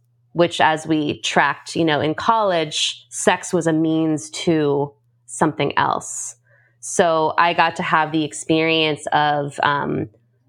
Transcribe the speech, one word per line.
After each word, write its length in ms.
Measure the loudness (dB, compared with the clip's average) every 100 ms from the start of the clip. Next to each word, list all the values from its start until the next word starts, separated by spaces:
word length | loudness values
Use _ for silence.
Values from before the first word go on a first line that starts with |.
| _ _ _
which, 280 | 0 0 4
as 260 | 2 2 0
we 340 | 0 0 -4
tracked, 520 | -2 2 2 0 -6
you 100 | -2
know, 160 | 0 2
in 140 | 0
college, 880 | -2 0 2 2 0 -2 -4 -4 -6 -14
sex 420 | -2 0 0 0
was 140 | 0 2
a 60 |
means 580 | 2 2 2 2 -2 -4
to 640 | -6 0 2 2 0 -2 _ _ _ -10
something 500 | 0 0 0 -2 0
else. 600 | 0 -2 -6 -10 -12 -14 _ _ _ _
So 560 | -8 2 2 2 0 0
I 160 | 0
got 240 | 2 0 0
to 60 |
have 300 | -2 0 0
the 120 | -2
experience 840 | -4 -6 -2 0 2 0 0 -2 -2
of, 460 | 0 2 0 -4 -2
um, 460 | 0 0 -2 -4 -6 _ _ _